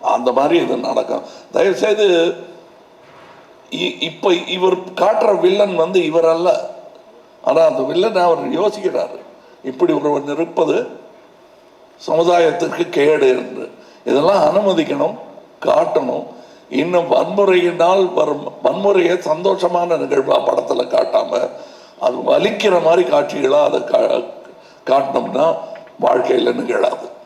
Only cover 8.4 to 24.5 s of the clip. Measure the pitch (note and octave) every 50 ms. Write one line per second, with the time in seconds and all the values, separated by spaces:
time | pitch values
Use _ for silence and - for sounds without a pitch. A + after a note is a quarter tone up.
8.4 | - - B2+ D#3+ G3 G#3+ G3+ G3+ F#3+ F3+ C3+ B2+ - - - - - - - -
9.4 | - - - _ - C3+ B2+ - - E3+ D#3 D3 C#3+ D3 D3 C#3+ C#3 C#3+ D3 D#3
10.4 | E3+ E3+ - - E3 D3+ D3 G#3 B3+ B3+ - - - - - - - - _ _
11.4 | _ _ - _ _ _ _ _ - _ _ - - - D#3+ D#3+ E3+ E3+ F3 F3
12.4 | E3+ D#3+ D3+ - E3+ D#3 - - E3+ - - - C#3+ D3+ D#3 C#3+ C#3 C3 B2+ B2
13.4 | - - - - - - - - - - - - _ - - C#3+ D3 F3 G3+ -
14.4 | D#3 D3+ E3 G3 G#3+ G3 F3+ E3 D#3 - D3 C#3 C#3+ F3 A3 - - - - -
15.4 | - - - - - - B2+ D3+ E3+ - - - C3 B2 B2 - - - - -
16.4 | - - - - - - - C3 D#3 F3 F3+ F3 E3+ E3+ - - - - F#3 G3+
17.4 | G3+ F#3+ F#3 F3+ E3+ F3 E3 - E3 F3 F#3+ G3 F#3+ F3 F3+ - D3+ D3+ D3 C#3+
18.4 | D3 - - - - D3 - F3+ G3 G3+ G3+ F3+ E3+ E3+ F3+ F3+ - D3+ D#3 D#3+
19.4 | F3+ G3 F#3 F#3 F3+ E3+ F3 F3 F3 F3 E3+ D3 C#3 C3+ C#3 - - - - -
20.4 | - - - - - - - - - - - - - - - - - - G2+ G2+
21.4 | - - - - - - - - - - - - - - B2+ B2+ - B2 B2 D3
22.4 | E3+ G#3 A3 G#3 - G#3 F#3 F3 D#3 D#3+ E3+ F3+ F3+ - D3 D3 C#3+ - - C#3+
23.4 | C#3 C3 C#3 D3 D3 - - C3 - - - - A#2 - - B2 - - - -
24.4 | - -